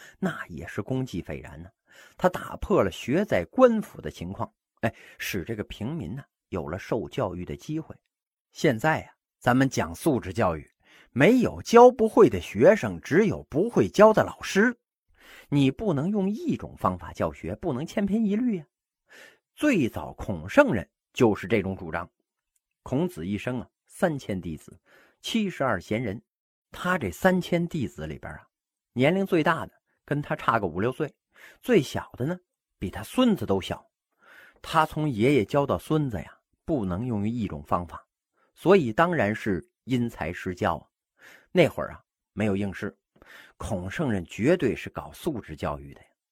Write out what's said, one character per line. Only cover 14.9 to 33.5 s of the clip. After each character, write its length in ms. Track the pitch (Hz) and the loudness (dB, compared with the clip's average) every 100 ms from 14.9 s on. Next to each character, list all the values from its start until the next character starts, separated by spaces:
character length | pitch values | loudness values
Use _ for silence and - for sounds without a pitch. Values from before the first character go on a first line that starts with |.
| _ _ _ - - - | _ _ _ -20 -20 -2
你 220 | 143 135 | 2 2
不 240 | 131 220 | 2 -2
能 160 | 143 165 | 0 0
用 180 | 208 190 | 0 -2
一 300 | 220 349 - | -2 -4 -4
种 180 | - - | -6 -4
方 220 | 98 92 | -2 -2
法 120 | - | -8
教 180 | 85 87 | -4 -4
学， 220 | 76 80 104 | -4 -8 -6
不 160 | 180 | -4
能 140 | 123 160 | -4 -4
千 180 | - | -4
篇 180 | 202 214 | -2 0
一 140 | 214 208 | 0 0
律 220 | 247 185 | -2 -4
啊。 80 | 147 _ _ _ _ - - _ _ | -8 _ _ _ _ -20 -20 _ _
最 340 | _ 302 220 117 | _ 2 2 0
早 240 | - 67 | -2 -10
孔 340 | - - 87 90 | -10 -8 -8 2
圣 280 | - 285 | 4 4
人 120 | 117 - _ _ | 2 -4 _ _
就 200 | - 117 | 2 4
是 120 | 98 92 | 4 0
这 160 | 113 | 0
种 120 | 92 | 0
主 160 | 92 85 | -6 -6
张。 160 | 82 92 _ _ _ _ _ _ _ - | -8 -8 _ _ _ _ _ _ _ -4
孔 220 | 131 180 | -2 -2
子 180 | - 85 | -4 -6
一 120 | 104 | -4
生 240 | - 127 | -4 -6
啊， 80 | 101 _ _ | -10 _ _
三 320 | - 180 143 | -4 -2 -2
千 200 | - 95 | -6 -6
弟 200 | 85 78 | -6 -10
子， 200 | - - _ _ _ _ | -12 -20 _ _ _ _
七 260 | - 226 202 | -6 -2 -2
十 160 | - | -2
二 160 | 135 98 | -2 -2
贤 220 | - 107 | -2 -4
人， 180 | 123 101 - _ _ _ _ | -4 -8 -12 _ _ _ _
他 280 | - 175 180 | -8 -4 -2
这 120 | 104 | -4
三 300 | - 185 185 | 2 2 2
千 260 | - 175 170 | 0 -2 -2
弟 220 | 165 113 | -4 -6
子 180 | - 78 | -6 -10
里 120 | 135 | -10
边 120 | 78 | -14
啊， 160 | 73 - _ _ _ _ | -16 -20 _ _ _ _
年 220 | 120 135 | 0 2
龄 100 | 190 | 2
最 180 | 190 175 | 0 2
大 220 | 151 160 | 2 0
的 80 | 95 _ _ _ | -4 _ _ _
跟 160 | - 147 | -6 -6
他 160 | 143 156 | -4 -4
差 240 | - 117 | 0 0
个 60 | 98 | 0
五 120 | 80 | -2
六 140 | 113 | -2
岁， 180 | 131 147 - _ _ - _ | -2 -6 -8 _ _ -20 _
最 180 | - 220 | 2 2
小 320 | 131 95 - | 2 -6 -10
的 140 | - 131 | -6 -6
呢， 120 | 180 _ _ _ _ | -6 _ _ _ _
比 120 | 95 | -10
他 120 | - | -8
孙 320 | 117 - 254 | -6 2 2
子 120 | 196 | 2
都 120 | 98 | 0